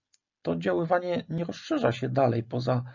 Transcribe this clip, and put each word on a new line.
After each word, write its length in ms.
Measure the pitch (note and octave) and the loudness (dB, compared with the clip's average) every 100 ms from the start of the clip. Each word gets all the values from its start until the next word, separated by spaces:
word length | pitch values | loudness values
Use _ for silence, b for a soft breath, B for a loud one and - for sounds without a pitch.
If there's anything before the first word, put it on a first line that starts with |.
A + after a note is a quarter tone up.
| _ _ _ _ | _ _ _ _
to 80 | - | -4
oddziaływanie 720 | E3+ F#3 F3 E3+ F3+ F3+ F3 - | -2 0 0 2 0 2 -4 -4
nie 160 | E3 | -6
rozszerza 480 | E3+ - - D#4 C3+ | -6 -8 -4 0 0
się 160 | A#2+ C3 | 0 0
dalej 340 | C3 C3 A#2 | 4 4 2
poza 420 | A2+ B2 B2 B2 B2 | -2 -4 0 0 -2